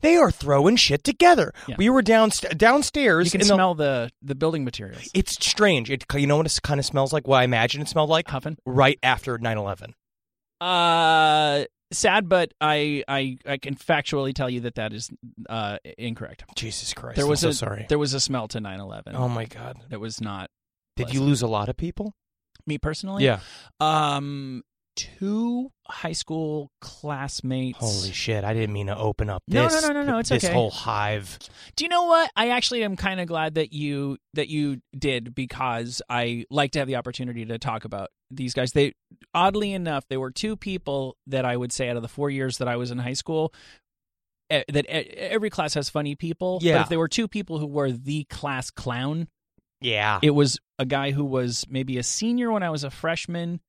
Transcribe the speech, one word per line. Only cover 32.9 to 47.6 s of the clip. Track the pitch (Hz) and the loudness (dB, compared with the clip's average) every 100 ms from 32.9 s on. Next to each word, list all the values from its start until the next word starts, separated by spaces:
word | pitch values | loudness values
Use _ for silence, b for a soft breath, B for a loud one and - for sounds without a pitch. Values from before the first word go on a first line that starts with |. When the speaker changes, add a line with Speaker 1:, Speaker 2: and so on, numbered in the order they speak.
| 190 | -2
Speaker 2:
kinda | 196 190 175 | -2 -2 -4
glad | 165 160 | -2 0
that | 156 151 | 0 -2
you, | 147 147 143 143 139 _ | -2 -4 -4 -4 -6 _
that | - - | -4 -2
you | 151 147 135 _ 139 | 0 -2 -2 _ -4
did, | 143 127 120 127 | -2 -2 -4 -8
because | 127 - 131 117 120 123 - | -8 -4 -2 -2 -4 -8 -4
I | 123 120 117 - | -2 -2 -4 -4
like | 143 143 | 0 0
to | 156 | 0
have | 131 | -2
the | 127 | -4
opportunity | 120 120 123 117 110 | -6 -8 -8 -8 -8
to | 117 | -6
talk | 135 113 | -6 -6
about | 110 101 98 _ _ | -8 -10 -10 _ _
these | 131 127 | -10 -6
guys. | 123 127 | -2 0
They, | 151 143 - _ - _ | 2 2 0 _ -20 _
oddly | 170 185 202 208 | 2 4 2 -4
enough, | 196 175 143 - | -4 -4 -6 -4
they | 131 | -6
were | 131 | -6
two | - 214 220 | -6 -6 -6
people | - 185 - 139 131 - - | -6 -8 -4 -4 -4 -10 -6
that | 131 127 | -2 0
I | 123 | -2
would | 123 | -4
say | - 127 | -4 -4
out | 120 | -4
of | |
the | 113 | -6
four | - 143 | -4 -4
years | 135 131 123 | -2 -4 -2
that | 123 | -4
I | 120 | -2
was | 123 | -4
in | 123 | -6
high | 123 | -6
school, | 131 - 160 160 b b b _ _ _ _ _ _ _ | -6 -4 -2 -2 b b b _ _ _ _ _ _ _
e-, | 151 - | -2 0
that | 143 | -2
e-, | - 160 - - | 0 -4 -6 -8
every | 185 214 208 | -4 -2 -2
class | - 156 | -2 -2
has | 151 139 | -2 -4
funny | 151 147 143 | -4 -4 -4
people. | 165 165 185 185 | -6 -4 -2 2
Speaker 1:
Yeah. | 170 147 | 4 4
Speaker 2:
But | |
if | 101 | 2
there | 165 | 0
were | 165 | 0
two | - 226 | 0 -2
people | 208 196 | -4 -6
who | 160 | -6